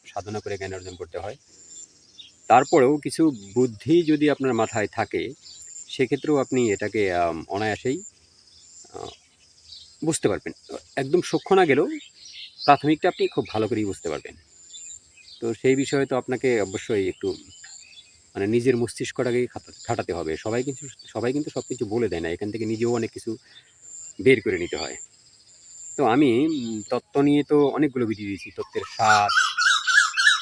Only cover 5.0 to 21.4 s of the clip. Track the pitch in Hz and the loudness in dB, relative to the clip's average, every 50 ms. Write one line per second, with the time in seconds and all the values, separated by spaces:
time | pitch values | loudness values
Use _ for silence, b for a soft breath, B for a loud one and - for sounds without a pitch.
5 | 107 - - 92 80 - - - - - - - - - - - - - - - | -4 -2 -2 -4 -4 -6 -8 -12 -18 -20 -20 -20 -20 -20 -20 -18 -16 -8 -4 -2
6 | 135 120 147 135 - 151 151 139 127 - 135 127 123 113 101 95 104 107 98 110 | 0 0 0 -2 0 0 0 2 0 0 0 0 2 2 0 -2 -2 -4 -2 0
7 | 104 95 90 87 85 85 82 80 76 - 95 98 107 107 104 - - 127 135 180 | 0 2 2 2 2 0 0 -4 -6 -6 -4 -4 -2 -2 -4 -4 -4 -4 -4 -6
8 | 208 - - _ _ _ _ _ _ _ - - - - - - - - - - | -8 -14 -20 _ _ _ _ _ _ _ -20 -20 -20 -20 -20 -20 -20 -20 -16 -16
9 | - - - - _ _ _ _ _ _ _ _ _ - - - - - - _ | -16 -16 -16 -20 _ _ _ _ _ _ _ _ _ -20 -20 -20 -20 -20 -14 _
10 | - 156 160 - - 127 98 85 - 82 - - _ - - - - _ _ 135 | -2 -2 0 0 0 0 0 -2 -4 -8 -12 -14 _ -16 -16 -16 -16 _ _ -6
11 | 135 135 151 175 - - - 156 - - 190 190 359 151 135 131 175 269 320 294 | -2 0 0 0 0 0 -4 -4 0 2 4 4 6 6 4 4 2 0 -2 -8
12 | - - - - - - - - - - - - - - 143 139 - 147 156 151 | -12 -16 -20 -20 -20 -20 -18 -18 -18 -18 -16 -2 2 4 4 4 4 2 0 2
13 | - 180 175 - 202 180 - - 123 - - 110 110 104 117 110 107 98 92 - | 0 -2 0 0 -2 -2 -2 -4 -6 -4 -2 -2 -2 0 0 -2 -2 -2 -4 -6
14 | - 82 76 69 - - - - _ _ _ - - - - - - - - - | -6 -6 -6 -6 -8 -12 -18 -20 _ _ _ -20 -20 -20 -20 -18 -18 -18 -20 -20
15 | - _ _ - - - - - - 117 113 - - 135 135 135 139 - - 139 | -20 _ _ -20 -20 -20 -12 -8 -6 -6 -4 0 2 2 4 2 2 0 0 0
16 | 139 127 135 127 - - 127 117 - 131 123 110 98 95 95 104 - - 120 101 | 0 0 -2 -4 -2 -4 -4 -2 0 0 2 2 0 -2 -4 -6 -4 -2 -2 0
17 | 95 92 87 - - 98 85 - - - - - - - - - - - - - | 0 -2 -2 -4 -4 -6 -6 -6 -10 -20 -20 -20 -20 -20 -20 -20 -20 -20 -20 -20
18 | - - - _ _ _ - 98 98 104 113 120 117 131 123 117 117 110 - - | -20 -20 -20 _ _ _ -6 -4 -2 0 0 2 2 2 2 2 0 -4 -4 -6
19 | 127 - - - 127 123 120 123 123 117 - - - - - - - - 117 110 | -8 -6 -4 -4 -2 -2 0 -2 -2 -4 -6 -12 -16 -18 -20 -12 -8 -4 -4 -4
20 | 104 - 90 85 82 80 80 78 - 113 110 123 131 143 135 - - 135 - - | -4 -4 -6 -6 -4 -4 -6 -6 -6 -4 -4 -4 -4 -4 -8 -10 -12 -18 -20 -20
21 | - - - 113 107 123 135 147 | -20 -12 -8 -4 -2 -2 -2 -2